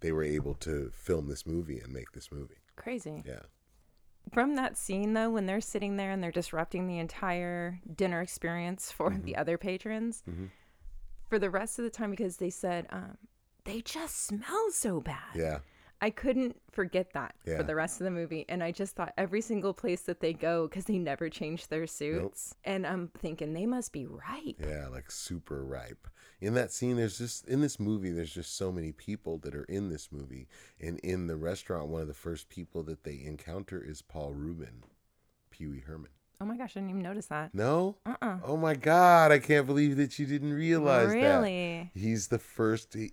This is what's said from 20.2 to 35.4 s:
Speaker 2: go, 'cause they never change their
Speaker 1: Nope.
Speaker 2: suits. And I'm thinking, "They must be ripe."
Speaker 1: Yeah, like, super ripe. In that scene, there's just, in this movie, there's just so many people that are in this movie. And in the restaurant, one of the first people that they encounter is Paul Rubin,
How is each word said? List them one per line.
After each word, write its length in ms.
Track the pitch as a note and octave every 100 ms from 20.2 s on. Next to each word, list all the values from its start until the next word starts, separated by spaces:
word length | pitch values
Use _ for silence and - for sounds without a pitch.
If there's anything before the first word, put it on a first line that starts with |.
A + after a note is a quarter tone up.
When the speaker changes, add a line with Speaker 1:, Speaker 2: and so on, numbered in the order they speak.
| E3
Speaker 2:
go, 340 | D#3+ D#3+ E3+ D#3+
'cause 180 | F#3+ F#3+
they 120 | F#3
never 320 | D#3+ C#3 E3
change 380 | - D#3 E3 -
their 140 | D#3+
Speaker 1:
Nope. 60 | E3
Speaker 2:
suits. 680 | - D3 E3 G2 - - -
And 200 | - F#3+ F#3
I'm 220 | F#3 F3
thinking, 440 | - E3+ E3 D3+
"They 140 | D#3+ A3
must 260 | B3+ A#3
be 140 | - B2+
ripe." 500 | C#3 - C#4 D#4 -
Speaker 1:
Yeah, 300 | D2+ D2+ C#2
like, 220 | C2 -
super 520 | - - F2 - C#2
ripe. 440 | C2+ C2 A#1+ - - - - _
In 140 | G2
that 180 | B2 A#2
scene, 240 | - B2 A#2+
there's 220 | A2+ F2+
just, 280 | A#2 - -
in 140 | C3+
this 180 | D3 -
movie, 320 | G#2 G#2+ F#2
there's 240 | E2+ D#2+
just 220 | F2+ E2 -
so 160 | F#2+
many 180 | F2+ D#2+
people 480 | D2 - G#2 D#2 D#2+
that 160 | D2
are 80 | C#2+
in 280 | - G2 G2
this 200 | D2+ -
movie. 380 | C#2+ C2+ C2 B1+ - - -
And 180 | E2 F2
in 280 | F2+ F#2 F2
the 80 | D#2
restaurant, 500 | E2 G2 - F2 D2+
one 140 | E2
of 60 | D2+
the 60 |
first 340 | D2 E2+ D#2+ -
people 340 | - E2+ E2+
that 220 | D#2 D#2
they 180 | D#2 C#2
encounter 580 | D2 D2+ - F#2 G2 F#2
is 220 | D2+ D2+
Paul 300 | - D#2+ D2
Rubin, 500 | C#2+ D#2 E2 B1 A#1 - _ _ _ _ _